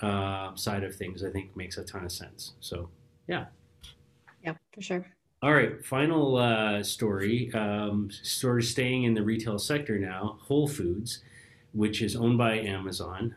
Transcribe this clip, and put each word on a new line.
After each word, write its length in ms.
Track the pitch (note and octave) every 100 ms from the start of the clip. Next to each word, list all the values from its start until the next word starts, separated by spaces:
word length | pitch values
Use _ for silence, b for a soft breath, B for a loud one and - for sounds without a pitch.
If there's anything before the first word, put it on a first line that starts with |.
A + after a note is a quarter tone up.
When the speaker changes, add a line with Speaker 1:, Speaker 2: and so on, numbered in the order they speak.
Speaker 1:
uh, 520 | G#2 G2+ G2 G2 F#2+
side 300 | F#2+ - G2+
of 100 | G2
things, 300 | - F#2 F2+
I 60 | F#2+
think 260 | F#2+ F#2+ -
makes 220 | F2+ F#2
a 60 |
ton 200 | F2+ G2
of 80 | F2+
sense. 400 | - E2+ - - -
So, 300 | - F2 F2 - _ _ -
yeah. 200 | F3 - - _ _ - - _ _ - -
Speaker 2:
Yeah, 120 | E3 D#3+ _
for 80 | -
sure. 240 | F#3+ F3+ F#3 _ _ _
Speaker 1:
All 120 | C3+
right, 280 | D3 A#2 -
final, 540 | - C3+ D3+ E3 C#3 B2+
uh, 460 | A#2+ A2 G#2+ G#2
story, 680 | G#2 - A2 G2 G2+ A#2+ A#2+
um, 560 | A2+ G#2 G#2 G#2 G2+ G2 -
sort 380 | - - C3 A#2+
of 60 | A#2
staying 380 | - B2+ B2+
in 100 | A#2+
the 80 | A2
retail 360 | G#2 A2+ A2+ G2+
sector 400 | - D3 C#3+ G#2
now, 400 | F#2+ F#2 G#2 -
Whole 260 | - C#3+ D3+
Foods, 520 | - F2 F#2+ A#2+ - B B B B B
which 300 | G#2+ G#2+ G#2+
is 120 | A2
owned 240 | A#2 A#2 A#2+
by 200 | A#2 A2
Amazon, 760 | G2+ F#2+ F#2+ F2+ E2+ F#2 A#2